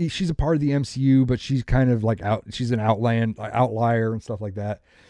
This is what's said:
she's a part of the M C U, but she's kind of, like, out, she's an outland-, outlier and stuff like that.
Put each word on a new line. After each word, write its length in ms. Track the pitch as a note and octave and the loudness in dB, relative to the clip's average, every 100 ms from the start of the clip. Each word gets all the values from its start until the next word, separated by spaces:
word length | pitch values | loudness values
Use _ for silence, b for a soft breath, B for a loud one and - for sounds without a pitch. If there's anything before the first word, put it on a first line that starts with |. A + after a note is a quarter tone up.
| E3 | -4
she's 180 | - F3+ | -2 -2
a 40 | |
part 220 | D#3+ D3 D#3+ | 0 0 0
of 40 | |
the 120 | C#3+ | 2
M 100 | C#3+ | 0
C 180 | C3 C3 | -2 0
U, 220 | C3+ C3+ | 4 6
but 140 | B2+ B2 | 4 0
she's 240 | - C3+ | -2 -4
kind 300 | - B2+ B2+ | 2 2 4
of, 100 | A#2+ | 2
like, 180 | A2 G2+ | 0 -2
out, 200 | F#2+ A2 - | -2 -4 -4
she's 220 | - A#2+ | -6 -2
an 80 | A#2+ | 0
outland-, 580 | G#2+ G#2 A#2+ A#2 A2+ G#2+ | 0 0 0 0 0 -4
outlier 760 | G#2+ A#2 B2+ A2 A#2 A#2 A2+ | -4 -2 0 0 0 2 0
and 80 | A2+ | -4
stuff 200 | - G#2 | -8 -8
like 160 | G#2+ G2+ | -8 -6
that. 260 | G#2 G2+ b b b | -6 -8 b b b